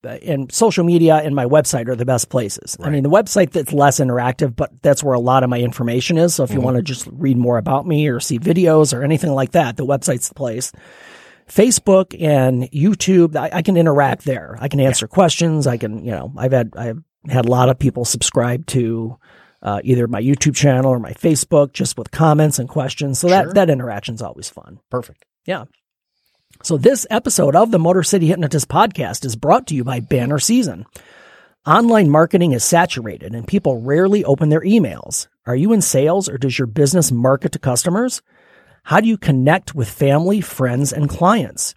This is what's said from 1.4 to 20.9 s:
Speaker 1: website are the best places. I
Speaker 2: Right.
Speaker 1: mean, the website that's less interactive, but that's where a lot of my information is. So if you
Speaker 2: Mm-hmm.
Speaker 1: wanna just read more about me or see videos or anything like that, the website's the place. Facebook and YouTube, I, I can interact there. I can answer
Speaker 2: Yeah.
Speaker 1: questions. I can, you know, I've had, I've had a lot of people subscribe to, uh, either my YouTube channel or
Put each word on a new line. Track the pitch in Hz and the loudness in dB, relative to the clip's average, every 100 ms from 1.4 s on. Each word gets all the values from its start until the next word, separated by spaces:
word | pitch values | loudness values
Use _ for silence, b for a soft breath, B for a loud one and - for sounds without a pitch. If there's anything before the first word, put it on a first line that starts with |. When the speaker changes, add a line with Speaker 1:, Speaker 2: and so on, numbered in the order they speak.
| 123 | 2
Speaker 1:
website | 151 143 135 117 | 2 2 -4 -4
are | 120 | -4
the | 123 | 0
best | 123 - | -2 0
places. | 127 104 - - - | -4 -4 -10 -14 -8
I | 147 | -4
Speaker 2:
Right. | |
Speaker 1:
mean, | 147 | -2
the | 135 | 2
website | 190 208 202 175 | 2 2 0 0
that's | 175 135 | 0 -2
less | 143 143 131 | 2 2 2
interactive, | 131 123 123 127 143 117 | 0 0 -2 -2 -4 -2
but | 139 _ | -6 _
that's | 151 139 | 0 2
where | 147 | 0
a | 123 | 0
lot | 123 131 | 2 2
of | 127 | 2
my | 120 | 0
information | 120 123 117 120 - 160 | -4 -4 -2 -2 0 2
is. | 175 | 2
So | 156 | 0
if | 127 | -2
you | 135 | 0
Speaker 2:
Mm-hmm. | 127 | 0
Speaker 1:
wanna | 123 | 0
just | 127 127 - | -2 -8 -12
read | 127 147 123 | -4 0 2
more | 120 120 | 2 0
about | 120 135 175 | 0 -2 0
me | 151 151 | 0 0
or | 120 | -2
see | - 120 | -4 -4
videos | 160 165 175 156 147 123 | 0 2 4 4 2 0
or | |
anything | 139 156 165 | 0 0 0
like | 135 131 | -2 0
that, | 175 139 110 | 0 0 -4
the | 135 | -4
website's | 139 - 127 - | -2 -2 -4 -6
the | |
place. | - 127 113 - - B B B B B B _ | -8 -8 -8 -10 -14 B B B B B B _
Facebook | - 240 - - 190 190 - | 2 4 2 4 2 2 -4
and | 156 143 131 127 123 | 2 2 2 0 -4
YouTube, | 147 180 196 - 190 170 151 | 0 0 0 2 4 4 0
I, | 147 175 | -4 -2
I | |
can | 170 180 | 0 2
interact | 165 143 139 - | 4 4 2 0
there. | 147 123 78 110 | -4 -6 -8 -10
I | 135 | -4
can | 143 | 0
answer | 135 127 - | 2 0 0
Speaker 2:
Yeah. | |
Speaker 1:
questions. | - 175 - 170 156 135 | 2 2 2 0 0 -2
I | 120 | -2
can, | 110 107 120 | -6 -8 -8
you | |
know, | 92 65 143 | -8 -10 -6
I've | 131 | 0
had, | 131 113 - | 0 0 -6
I've | 117 123 _ _ - | -10 -10 _ _ -2
had | 127 120 | 0 2
a | |
lot | 123 127 | 4 2
of | 127 | 2
people | 139 - 120 | -2 -2 -4
subscribe | 117 - - 120 120 160 | -4 -2 -2 -2 -4 -4
to, | 131 113 113 113 120 b b b b | -2 -2 -4 -6 -12 b b b b
uh, | - 101 | -6 -6
either | - 123 120 | 0 0 0
my | 113 | -2
YouTube | 123 139 151 131 | -2 0 0 2
channel | 143 127 | 2 2
or | 131 | 2